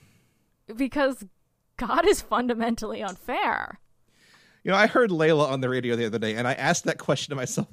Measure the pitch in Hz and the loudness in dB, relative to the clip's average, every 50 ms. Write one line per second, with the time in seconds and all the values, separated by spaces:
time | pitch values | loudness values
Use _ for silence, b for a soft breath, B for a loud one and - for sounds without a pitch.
0 | b b b b b b b b _ _ _ _ _ - 226 226 277 233 - 294 | b b b b b b b b _ _ _ _ _ -12 -6 -4 -4 -2 0 0
1 | 277 269 254 - 208 - _ _ _ _ _ _ _ _ _ - 240 - 247 339 | 0 0 0 -4 -12 -20 _ _ _ _ _ _ _ _ _ -8 -6 -2 0 2
2 | 330 403 381 - - - 214 202 247 247 233 226 233 240 226 - 220 208 220 214 | 4 4 4 2 0 -2 -2 0 0 0 -2 -2 -2 -2 -2 -2 -6 -8 -8 -8
3 | 214 190 185 - - 233 269 359 392 247 76 - - - - - _ _ _ _ | -8 -8 -10 -10 -8 -6 -4 -2 -2 0 -2 -2 -4 -8 -12 -18 _ _ _ _
4 | _ _ b b b b b b b b b b b 180 185 196 214 - - 269 | _ _ b b b b b b b b b b b 0 4 4 4 4 4 4
5 | 247 208 175 156 156 160 165 147 151 131 135 135 131 123 127 127 120 120 120 117 | 4 4 4 4 4 6 6 4 4 2 0 0 -2 -2 -2 -2 0 0 0 0
6 | 117 107 110 113 110 107 107 117 120 123 139 - 131 156 175 - - - 147 - | 0 0 -2 -2 -2 -2 -2 -2 -2 -2 -2 0 0 0 0 0 0 -4 -4 -2
7 | - - 147 - - - 143 139 127 - - - 214 - | -2 -2 -2 -2 -4 -6 -6 -6 -6 -6 -6 -6 -6 -4